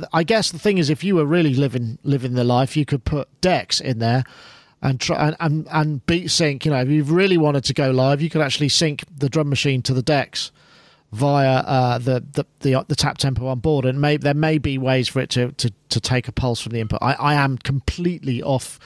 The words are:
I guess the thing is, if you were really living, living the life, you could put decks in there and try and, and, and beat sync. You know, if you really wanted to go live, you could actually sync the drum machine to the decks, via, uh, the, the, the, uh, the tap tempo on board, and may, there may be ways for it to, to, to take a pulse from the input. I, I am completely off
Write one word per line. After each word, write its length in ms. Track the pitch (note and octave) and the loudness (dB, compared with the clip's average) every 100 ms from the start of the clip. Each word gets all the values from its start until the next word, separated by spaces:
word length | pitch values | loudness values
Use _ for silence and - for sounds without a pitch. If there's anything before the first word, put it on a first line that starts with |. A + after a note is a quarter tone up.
| D#3 | -2
I 100 | D#3+ | -2
guess 280 | E3+ A3 - | 2 0 0
the 80 | E3 | -2
thing 180 | G#3 F#3+ | 0 2
is, 140 | C#3+ | 2
if 120 | D3+ | 0
you 140 | F#3 F3+ | 0 2
were 80 | |
really 300 | C#3+ F3 D#3 | 2 2 4
living, 420 | B2+ C#3 B2 A#2 B2 | 2 0 0 -4 -6
living 320 | C#3+ C#3 B2+ | -2 -2 0
the 100 | B2 | 0
life, 320 | A#2+ B2 C3+ D#3 | 2 2 2 0
you 80 | |
could 200 | C#3+ C#3 | -2 -2
put 240 | - D3 - _ | -2 -4 -6 _
decks 400 | F3+ D#3 F#2+ - | 0 0 0 -4
in 180 | C3 A2+ | -2 0
there 260 | A2+ B2+ B2+ - - - _ _ | 2 2 0 -10 -20 -20 _ _
and 180 | - C3 | -4 -2
try 280 | - E3+ D3 | -2 0 0
and, 80 | - | 0
and, 280 | D#3+ D#3 D#3 | -2 -2 -2
and 340 | D#3+ D3+ C#3+ | -2 -2 -2
beat 260 | - E3+ F3+ | -2 -2 -2
sync. 360 | - D#3 C3+ D#3 | 0 0 0 -2
You 60 | |
know, 100 | C#3 | 0
if 80 | B2+ | 2
you 120 | D3+ | 2
really 360 | C#3+ F3 G3 F3 | 2 2 4 4
wanted 260 | D3+ C#3+ | 4 2
to 80 | - | 0
go 200 | C#3 C3+ | 0 2
live, 280 | B2+ C3 C#3+ | 2 2 2
you 80 | D#3 | 0
could 140 | D#3+ | 0
actually 260 | C#3+ - D3 | -2 0 0
sync 360 | - E3 C#3+ - C#3+ | 2 0 -2 -10 -4
the 140 | C#3 | -2
drum 180 | D#3+ D3 | 0 0
machine 320 | C3+ C#3+ C3 | 0 0 0
to 140 | A#2 | 0
the 80 | C3 | 0
decks, 500 | A#2+ D3 - - - - _ - - _ _ G#2+ | 2 0 0 -6 -10 -14 _ -20 -20 _ _ -2
via, 440 | C#3+ C#3+ C3+ C3 | 2 4 4 2
uh, 380 | - C3 B2 B2 | 2 2 2 0
the, 240 | B2 B2+ C3+ | 0 -2 -2
the, 120 | D3 - _ | -6 -8 _
the, 140 | C#3 | 0
uh, 100 | C3 - | 0 0
the 80 | |
tap 240 | C#3+ C#3+ - | -2 -2 0
tempo 280 | C3+ A#2 B2+ | -2 -2 -4
on 120 | B2+ | -2
board, 260 | D#3 D3 | 0 0
and 160 | B2+ C3+ | 0 0
may, 160 | D3 D3 | 0 2
there 160 | C#3+ | 0
may 240 | C#3+ D#3 D#3 | 0 2 0
be 180 | C#3+ C3+ | -2 -2
ways 320 | C3 C3 A#2+ | 0 0 0
for 120 | C3+ | -2
it 100 | C3 | -2
to, 200 | B2 B2 | -2 -2
to, 200 | C#3 A#2 - _ | -2 -4 -4 _
to 120 | A2+ | -6
take 280 | - B2+ - | 0 -2 -2
a 40 | |
pulse 280 | - B2+ A#2 | -4 -2 -4
from 120 | A2+ | -4
the 80 | A#2 | -6
input. 180 | A2 - | -4 -2
I, 140 | B2 | -2
I 200 | C#3+ C#3+ | 0 0
am 220 | D3 C#3 C3 | 2 0 -2
completely 840 | - C3+ - - F3 F3 C3+ B2 | -4 -4 -4 -4 -4 -4 -4 -4
off 360 | - C3 - - | -2 -2 -4 -14